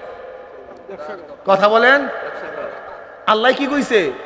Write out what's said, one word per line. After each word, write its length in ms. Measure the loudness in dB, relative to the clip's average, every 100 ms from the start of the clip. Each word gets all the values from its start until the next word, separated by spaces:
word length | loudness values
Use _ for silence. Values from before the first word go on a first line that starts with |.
| -14 -14 -16 -16 -18 -18 -18 -18 -16 -14 -12 -12 -14 -8 0
কথা 220 | 4 6
বলেন। 400 | 6 6 4 2 -6 -10 -10 -12 -10 -10 -12 -16 -16 -18 -6 0
আল্লাহ 260 | 4 4
কি 140 | 2 0
কইছে? 460 | 0 2 2 2 -2